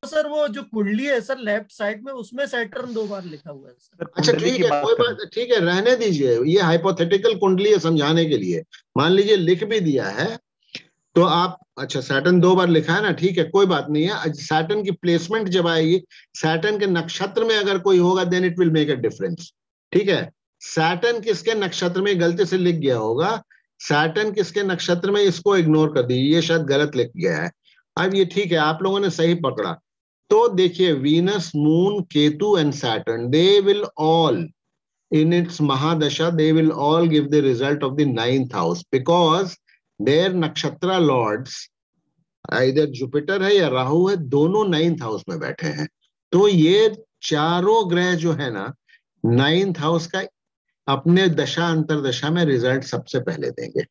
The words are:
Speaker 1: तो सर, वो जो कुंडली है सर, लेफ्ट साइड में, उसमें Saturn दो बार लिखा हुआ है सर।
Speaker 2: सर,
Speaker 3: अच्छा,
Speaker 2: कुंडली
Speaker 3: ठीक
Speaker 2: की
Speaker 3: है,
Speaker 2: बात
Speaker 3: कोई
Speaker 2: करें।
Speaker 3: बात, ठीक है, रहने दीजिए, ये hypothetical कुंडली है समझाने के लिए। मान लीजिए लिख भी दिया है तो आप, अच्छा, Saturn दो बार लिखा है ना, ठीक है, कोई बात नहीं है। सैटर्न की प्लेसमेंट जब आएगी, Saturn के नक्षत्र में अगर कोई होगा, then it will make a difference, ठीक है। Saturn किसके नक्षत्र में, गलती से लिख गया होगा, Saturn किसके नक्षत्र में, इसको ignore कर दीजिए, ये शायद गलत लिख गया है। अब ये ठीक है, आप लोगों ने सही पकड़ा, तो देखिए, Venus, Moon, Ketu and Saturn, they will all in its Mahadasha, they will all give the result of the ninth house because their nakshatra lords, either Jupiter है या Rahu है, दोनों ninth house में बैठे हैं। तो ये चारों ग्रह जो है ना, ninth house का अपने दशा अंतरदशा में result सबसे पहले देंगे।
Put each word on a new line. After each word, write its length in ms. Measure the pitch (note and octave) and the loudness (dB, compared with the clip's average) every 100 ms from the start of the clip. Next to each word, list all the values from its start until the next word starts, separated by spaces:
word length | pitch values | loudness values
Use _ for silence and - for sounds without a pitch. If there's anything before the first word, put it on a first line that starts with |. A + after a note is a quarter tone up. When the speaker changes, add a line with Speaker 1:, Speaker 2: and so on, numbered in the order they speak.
Speaker 1:
तो 80 | C4 | -4
सर, 180 | D4+ D4+ | -4 -2
वो 200 | D4+ D4 | -2 -4
जो 160 | G#3+ | -6
कुंडली 420 | A3+ A3 G3+ G#3+ C#4 | -8 -4 -2 -2 -2
है 160 | B3+ | -2
सर, 160 | - C4 | -4 -8
लेफ्ट 340 | A3 G#3 G#3 | -4 -6 -6
साइड 320 | - G#3 A3 | -8 -8 -6
में, 100 | C4 | -12
उसमें 340 | C4 G#3+ B3 C#4 | -14 -12 -8 -6
Saturn 460 | A#3+ A3+ C4 B3 | -6 -6 -10 -8
दो 140 | A3+ G#3 | -8 -6
बार 160 | G3+ | -8
लिखा 280 | F3+ D3+ D#3+ | -12 -16 -18
हुआ 180 | C#3+ C3+ | -20 -20
है 60 | B2 | _
सर। 260 | _ _ E3+ | _ _ -10
Speaker 2:
सर, 60 | - | -2
Speaker 3:
अच्छा, 140 | D3+ | 0
Speaker 2:
कुंडली 180 | D#3 - | 2 0
Speaker 3:
ठीक 80 | C4 | 0
Speaker 2:
की 60 | |
Speaker 3:
है, 60 | D#3+ | 2
Speaker 2:
बात 140 | D3 | 2
Speaker 3:
कोई 120 | C#3+ - | 2 2
Speaker 2:
करें। 200 | A#3+ - | 0 -2
Speaker 3:
बात, 140 | G#3+ | -10
ठीक 180 | - A#3+ | -8 0
है, 80 | A#3 | 2
रहने 360 | E3+ F3+ A3+ B3+ | 2 2 2 2
दीजिए, 480 | A3 D#3+ C3+ A#2 | 0 0 2 2
ये 180 | C#3 F#3+ | 2 2
hypothetical 760 | E3+ E3+ F#3+ F3 E3+ G3 A3+ G3 | 2 2 0 -2 0 2 2 2
कुंडली 340 | F#3+ F#3 G#3 | 2 2 4
है 80 | G#3 | 2
समझाने 460 | D#3+ D#3+ C#3+ E3 E3 | 2 2 2 2 2
के 120 | B2+ | 0
लिए। 260 | F#2+ E2 - - _ C3 | -2 -6 -8 -20 _ 0
मान 140 | D#3 | 2
लीजिए 240 | F#3+ G#3 G#3 | 4 4 2
लिख 280 | E3+ F3+ | 4 0
भी 160 | G#3 A3 | 0 -2
दिया 300 | E3+ C3+ G2 | 0 0 -2
है 300 | G#2 F3+ A3+ _ _ _ - _ _ _ E3+ | -4 -6 -6 _ _ _ -20 _ _ _ 2
तो 80 | |
आप, 360 | F3 E3 F3+ E3+ _ - | 2 2 0 -4 _ -14
अच्छा, 240 | C3 D#3 | -8 -8
Saturn 380 | C3 C#3 D#3+ F3+ | -2 0 4 4
दो 160 | F3 F3+ | 6 4
बार 120 | F3+ | 4
लिखा 260 | D#3+ D#3+ | 2 2
है 80 | F3+ | -2
ना, 100 | G#3 | 0
ठीक 260 | D#3+ F#3 F3+ | 0 -2 0
है, 60 | |
कोई 220 | D#3+ G3 G3 | 0 2 2
बात 220 | D#3 C#3 | 2 -2
नहीं 200 | D3+ E3+ | -2 -2
है। 240 | G#3 E3 | -2 -6
सैटर्न 500 | D#3 - D#3 E3 G#3 | -8 -4 -2 -2 -4
की 80 | G3 | -4
प्लेसमेंट 560 | F3 F3 E3+ E3+ A3 G3 | -4 -2 -2 -2 -4 -2
जब 200 | F3+ E3+ | 0 0
आएगी, 360 | E3 D#3+ F3+ - - _ | 2 2 0 -2 -20 _
Saturn 460 | - D#3+ D#3+ G#3 G#3+ | -6 -2 0 -2 -2
के 80 | G3+ | 0
नक्षत्र 560 | E3+ E3 - G3 A3+ | -2 -2 -6 -4 -2
में 140 | A3+ G#3+ | 0 0
अगर 220 | G3+ G3 | 0 0
कोई 180 | G3 F3+ | 4 4
होगा, 260 | F3 F#3 | 4 2
then 180 | F3+ F3+ | 0 0
it 120 | F#3 | 0
will 200 | E3+ E3+ | 0 2
make 160 | D#3 D3 | 2 0
a 80 | C3 | -2
difference, 420 | A#2 - F#2+ E2+ - _ _ _ _ | -4 -4 -8 -8 -12 _ _ _ _
ठीक 180 | F3 G3 | 0 2
है। 220 | D3 F2+ _ _ _ | -2 -2 _ _ _
Saturn 600 | - - D#3+ F3 A#3 A#3 | -8 -2 -2 0 -2 -2
किसके 320 | G#3+ F#3+ A3 | -2 -2 -2
नक्षत्र 480 | A3 F#3+ - F3 F#3 | -2 -4 -4 -4 -2
में, 180 | G3 F#3+ | 0 2
गलती 260 | E3+ F3 F3 | 0 0 0
से 120 | F#3 | 2
लिख 180 | F3 E3 | 0 0
गया 220 | C#3 B2 | 0 0
होगा, 460 | A2 A#2+ F3+ A3+ _ _ _ _ | -2 -2 -2 -4 _ _ _ _
Saturn 520 | - D3 D#3+ F3 G#3+ | -2 0 0 -2 -2
किसके 320 | G3+ F3+ G3 | -2 -2 -2
नक्षत्र 480 | G3 F3 - F3 F#3+ | -2 -4 -2 -2 0
में, 100 | G3+ | 2
इसको 360 | G3 E3+ G#3 F#3+ | 2 2 2 2
ignore 360 | D#3+ D#3 D#3 | 4 2 2
कर 100 | D3+ | 0
दीजिए, 320 | B2 B2+ C3+ E3 | 0 0 2 2
ये 60 | |
शायद 200 | E3 E3 | 2 -2
गलत 340 | C#3 C#3 D3 C3 | 0 0 0 -2
लिख 160 | A#2+ - | -4 -2
गया 200 | - - | -2 -2
है। 140 | F3 _ _ _ _ - | -6 _ _ _ _ -4
अब 180 | F#3 G3 | -2 0
ये 100 | F#3 | 0
ठीक 260 | F#3+ G3+ | -2 -2
है, 60 | E3 | 0
आप 220 | D3+ D#3+ | 0 -2
लोगों 180 | F#3+ G3 | -2 -2
ने 100 | G3 | -2
सही 260 | E3 E3 E3+ | 0 0 0
पकड़ा, 440 | C#3+ A#2+ G2 E2 _ _ _ _ _ | -2 -4 -6 -8 _ _ _ _ _
तो 180 | G#3+ A#3 | 4 4
देखिए, 460 | F#3 F3+ F3 F#3 | 2 0 2 0
Venus, 580 | C#3+ C#3 D#3+ F#3 G#3 - D3+ | 0 2 2 2 -2 -4 -2
Moon, 500 | D3+ E3 F#3+ G#3 F3+ | 2 2 2 -2 -4
Ketu 520 | D3+ D3 D3+ G#3 G3 | 0 0 0 0 2
and 160 | D3 | 0
Saturn, 560 | - B2 A2 - A2+ A#2+ | -2 -4 -4 -4 -4 0
they 300 | D3+ F#3 G3+ | 2 4 4
will 240 | G3 G3+ - - | 4 0 -2 -2
all 380 | D#3 E3 D#3+ G#2 E2+ _ _ _ _ _ _ | 2 2 2 0 -6 _ _ _ _ _ _
in 220 | D#3 D#3 | 0 2
its 260 | F3 E3+ - | 0 -2 -2
Mahadasha, 760 | D3+ C3 D3+ E3 D3 D3 E3 E3+ | -2 0 0 0 -2 0 -2 2
they 140 | D#3 | 2
will 180 | D#3+ D#3+ | 4 2
all 360 | C#3 C#3+ D#3+ E3+ | 2 0 2 4
give 220 | D3+ C#3 | 2 2
the 100 | D3+ | 2
result 420 | C3+ A#2+ C#3 D3 | 2 0 0 -2
of 120 | C#3 C#3+ | -2 0
the 80 | C#3+ | 0
ninth 480 | A2+ A#2+ C3+ B2 | 0 0 0 -2
house 300 | G#2 E2+ F2 - | -2 -2 -4 -2
because 640 | C3+ B2+ F3 E3 E3+ F#3 - _ _ _ _ | -2 2 4 4 2 -2 -8 _ _ _ _
their 300 | A2+ D3+ F#3+ | 0 2 2
nakshatra 720 | F#3 D3+ C#3 D3+ - F3+ F#3 D#3 | 0 -4 -4 -6 -4 -2 2 2
lords, 640 | C3 A2 G#2+ C3 - - _ _ _ _ _ _ _ - | 2 0 -4 -8 -14 -18 _ _ _ _ _ _ _ -6
either 380 | A#2 C3 C3+ D3 | 0 0 2 -2
Jupiter 540 | B2 C3 D3 D3 G3 | -4 -4 -4 -2 -2
है 140 | F#3+ G3+ | 2 2
या 120 | D#3 | 2
Rahu 420 | B2+ B2+ D#3+ F#3 | 0 0 0 0
है, 60 | F#3+ | -2
दोनों 480 | C3+ C#3+ D#3+ G#3 G3+ | -2 2 2 2 0
ninth 340 | D#3 E3 E3 | 0 0 -2
house 220 | A2+ G2+ - | -6 -8 -8
में 100 | D#3+ | -8
बैठे 280 | C3+ - D#3+ | -8 -6 -8
हैं। 220 | D3 D3+ _ _ _ _ | -6 -10 _ _ _ _
तो 160 | F3 G#3 | 2 4
ये 580 | F#3 D#3 G3 A3 G#3 - _ | 6 4 6 4 0 -18 _
चारों 680 | - D3+ D#3+ F3 F#3+ A3+ F#3+ | -4 -2 0 0 2 2 2
ग्रह 260 | F3 F3+ F3+ | 0 0 0
जो 180 | E3 | -2
है 180 | C#3 C#3 | -2 -4
ना, 220 | G#2 G#2 - _ _ _ _ A2+ | -6 -8 -12 _ _ _ _ 0
ninth 540 | A#2+ C#3+ E3+ G3 E3 | 2 2 2 0 -2
house 280 | D3+ E3+ E3 | -2 -2 -2
का 160 | F#3+ F#3+ _ _ _ _ _ - | -8 -8 _ _ _ _ _ -4
अपने 400 | C3+ D#3+ F3 F#3+ | -2 4 4 4
दशा 420 | D3+ C3+ - E3+ | 0 -2 -2 -2
अंतरदशा 600 | D#3+ D#3 D3+ C#3 B2 C#3+ | 0 0 -2 -2 -4 -2
में 160 | E3+ E3 | 0 0
result 380 | C3 B2 C3+ | 2 0 -2
सबसे 360 | C3 B2 - C3 | -4 -10 -6 -6
पहले 320 | B2+ - B2 | -6 -6 -8
देंगे। 320 | B2 A2+ B2+ - | -8 -8 -6 -8